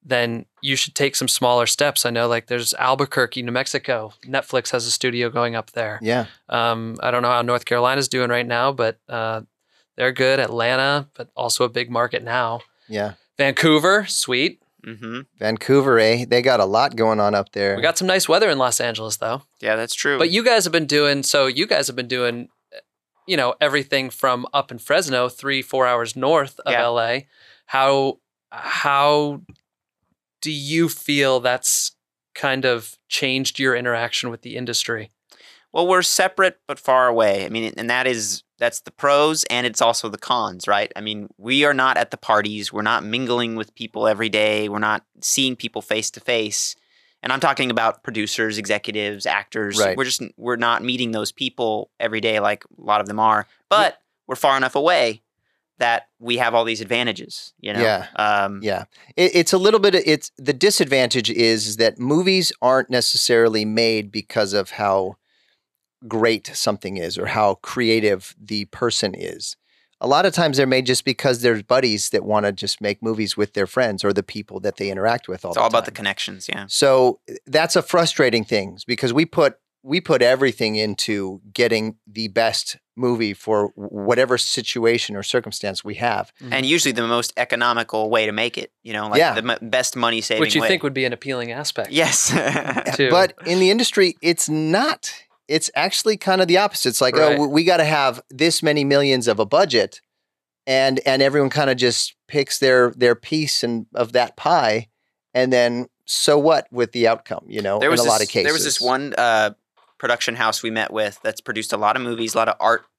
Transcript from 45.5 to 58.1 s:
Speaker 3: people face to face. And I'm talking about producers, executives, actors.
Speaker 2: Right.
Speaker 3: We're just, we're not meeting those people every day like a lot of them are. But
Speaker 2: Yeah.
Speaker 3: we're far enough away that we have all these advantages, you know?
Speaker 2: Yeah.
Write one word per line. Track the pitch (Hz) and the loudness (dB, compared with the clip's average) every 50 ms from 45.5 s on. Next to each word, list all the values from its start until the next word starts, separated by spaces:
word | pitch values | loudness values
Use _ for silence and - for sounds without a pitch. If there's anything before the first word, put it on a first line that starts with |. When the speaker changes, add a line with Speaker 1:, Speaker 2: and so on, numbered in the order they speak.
| 127 | -2
Speaker 3:
people | - - 113 _ 107 | -4 -10 -10 _ -10
face | 107 - 107 110 107 - | -6 -4 -4 -4 -4 -6
to | - - | -10 -10
face. | _ - 123 117 110 107 107 - - - - _ _ _ _ _ _ _ _ _ - | _ -2 -2 0 0 -2 -4 -6 -6 -6 -8 _ _ _ _ _ _ _ _ _ -6
And | 120 127 | -4 -4
I'm | 135 | 0
talking | 170 160 139 131 139 127 | 0 -2 0 0 -2 -2
about | 120 113 113 113 107 _ _ | -2 0 0 -2 -2 _ _
producers, | - 117 110 104 104 - - 113 110 107 104 | -10 -6 -6 -6 -6 -4 -4 -4 -4 -4 -6
executives, | 107 95 104 104 _ - 104 107 104 104 104 101 - | -4 -4 -4 -4 _ -6 -8 -6 -6 -6 -6 -6 -6
actors. | - 80 101 101 _ - 113 110 101 98 107 | -4 -4 -4 -4 _ -8 -6 -6 -4 0 0
Speaker 2:
Right. | 107 98 92 107 | 0 0 0 -2
Speaker 3:
We're | 135 | -2
just, | 127 127 - 135 98 _ _ | -4 -4 -6 -8 -10 _ _
we're | 113 120 123 117 | -6 -6 -4 -2
not | 120 117 117 - 104 | 0 0 0 -2 -2
meeting | 123 127 120 123 117 | -4 -4 -4 -4 -4
those | 113 107 107 101 | -4 -4 -6 -6
people | - - 135 127 _ - 123 113 107 107 104 _ _ _ | -8 -8 -8 -8 _ -4 -4 -2 -2 -4 -6 _ _ _
every | - 113 110 110 | -6 -4 -4 -2
day | 107 113 110 107 | -2 0 0 2
like | 101 104 104 101 - - _ _ | 0 0 -2 -2 -8 -20 _ _
a | - | -4
lot | 104 104 107 | -2 0 0
of | 104 98 | 0 -2
them | 104 107 | -2 0
are. | 110 110 107 107 101 _ _ _ _ _ | 2 2 2 2 0 _ _ _ _ _
But | 196 214 208 175 - | 2 2 2 2 -2
Speaker 2:
Yeah. | _ _ _ _ _ _ _ | _ _ _ _ _ _ _
Speaker 3:
we're | 131 | -10
far | 131 - 147 135 135 | 0 0 2 2 2
enough | 135 131 - | 0 0 -2
away | 143 143 165 180 160 131 117 110 107 _ _ _ _ _ _ _ _ _ _ _ _ | 0 2 2 2 4 2 0 -2 -6 _ _ _ _ _ _ _ _ _ _ _ _
that | - 117 117 117 - _ _ _ | 0 0 0 0 -4 _ _ _
we | 117 117 120 120 | -6 -4 -2 0
have | 123 117 113 | 0 2 2
all | 117 117 | 2 2
these | 113 117 107 | 2 -2 -6
advantages, | 113 95 120 117 123 120 107 - - - - - - - _ _ | -4 -4 -2 -2 -2 -2 -4 -6 -10 -14 -14 -16 -16 -18 _ _
you | - 101 104 | -10 -6 -2
know? | 101 | 0
Speaker 2:
Yeah. | 120 110 107 92 - - | 2 2 2 0 -2 -8